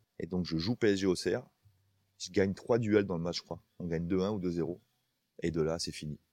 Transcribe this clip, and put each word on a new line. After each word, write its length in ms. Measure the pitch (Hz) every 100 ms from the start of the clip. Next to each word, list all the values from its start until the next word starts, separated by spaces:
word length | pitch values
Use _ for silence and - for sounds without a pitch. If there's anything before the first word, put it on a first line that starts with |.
| _ -
Et 60 | 82
donc, 200 | 90 82
je 120 | 82
joue 180 | 85 123
P 120 | 110
S 100 | 98
G 60 | 95
Auxerre. 380 | 87 92 113 135 _ _ _ _ _ _ -
Je 140 | -
gagne 220 | 92 98
trois 260 | 92 - 120
duels 260 | 110 104 101
dans 120 | 87
le 60 |
match, 140 | 85 85
je 40 |
crois. 180 | - 82 - -
On 60 | 90
gagne 220 | 82 85
deux 140 | 92
un 100 | 95
ou 80 | 107
deux 120 | 90
zéro. 300 | 85 80 87 _ _ _ _ _ -
Et 80 | 82
de 100 | 82
là, 160 | 78 82
c'est 140 | -
fini. 260 | - 76 73 _